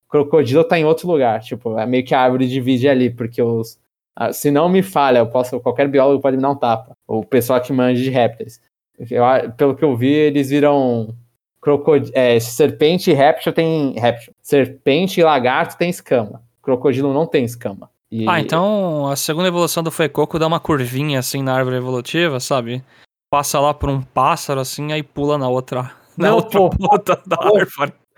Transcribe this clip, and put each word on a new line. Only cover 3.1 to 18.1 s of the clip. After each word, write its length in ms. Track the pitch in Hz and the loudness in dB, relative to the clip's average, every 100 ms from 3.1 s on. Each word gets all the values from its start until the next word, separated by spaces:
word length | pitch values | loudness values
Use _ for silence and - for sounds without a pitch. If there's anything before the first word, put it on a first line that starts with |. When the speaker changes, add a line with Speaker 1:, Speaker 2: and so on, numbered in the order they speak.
Speaker 1:
porque 300 | 120 113 120 | -2 -6 -2
os, 380 | 117 113 113 - _ _ _ | -2 -2 -6 -14 _ _ _
a, 180 | - 113 | -6 -6
se 180 | - 147 | -2 0
não 180 | 143 175 | 2 4
me 140 | 185 | 2
falha, 360 | 185 151 139 123 | 0 2 4 4
eu 80 | 117 | 2
posso, 320 | 127 123 123 | 0 -2 -4
qualquer 300 | - - 143 | -2 0 2
biólogo 320 | 139 135 139 | 2 4 2
pode 160 | 139 131 | 0 0
me 60 | |
dar 80 | 135 | 0
um 60 | 139 | 0
tapa. 360 | 120 113 - - - | 0 -2 -6 -18 -8
O 160 | 110 | -6
pessoal 360 | 107 127 120 127 | 0 0 2 0
que 120 | 127 | 0
manja 280 | 131 127 123 | 0 0 0
de 80 | 131 | 0
répteis. 500 | 127 113 - 113 - _ _ _ - 120 | 0 0 -2 -16 -18 _ _ _ -18 -6
Eu 140 | 120 | 0
a-, 240 | 123 131 123 | 2 2 -2
pelo 260 | 117 143 | 0 0
que 80 | 131 | 2
eu 120 | 156 120 | 0 2
vi, 160 | 131 | 2
eles 380 | 147 151 143 131 | 2 2 0 0
viram 640 | 143 147 143 127 117 110 113 _ _ _ _ | 2 2 2 2 -2 -4 -12 _ _ _ _
crocod-, 480 | 147 143 156 147 - | 0 2 4 2 2
é, 260 | 135 127 117 | 2 4 2
serpente 720 | 113 - 143 - 151 180 185 | 0 0 0 2 0 2 2
e 40 | |
réptil 400 | 139 143 - - | 4 4 2 -2
tem, 400 | 165 165 160 139 113 | -2 0 0 -2 0
réptil. 360 | 120 120 - _ | -2 -2 -8 _
Serpente 760 | - 143 123 123 - 143 190 185 | 0 0 0 -2 0 0 0 2
e 60 | |
lagarto 540 | 160 143 123 139 165 - | 2 4 2 0 -2 -4
tem 100 | 175 | -4
escama. 540 | 175 - 127 104 - _ _ | -4 -2 -2 -2 -10 _ _
Crocodilo 520 | - 127 151 127 143 | -4 0 0 0 0
não 120 | 135 165 | -2 0
tem 160 | 147 | 0
escama. 440 | 117 120 107 98 - _ _ | -2 -4 -10 -10 -18 _ _